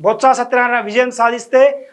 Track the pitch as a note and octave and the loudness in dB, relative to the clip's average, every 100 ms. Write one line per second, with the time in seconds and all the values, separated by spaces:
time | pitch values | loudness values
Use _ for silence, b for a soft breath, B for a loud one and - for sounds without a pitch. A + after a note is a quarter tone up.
0 | F#3 G#3+ C4 B3+ A#3+ B3 B3 A#3+ G#3 A3+ | -4 0 2 0 0 0 0 -2 -4 -2
1 | B3+ A#3+ A#3 A#3+ - C4 C#4 C#4 - | -2 0 -2 -2 -2 2 2 0 -10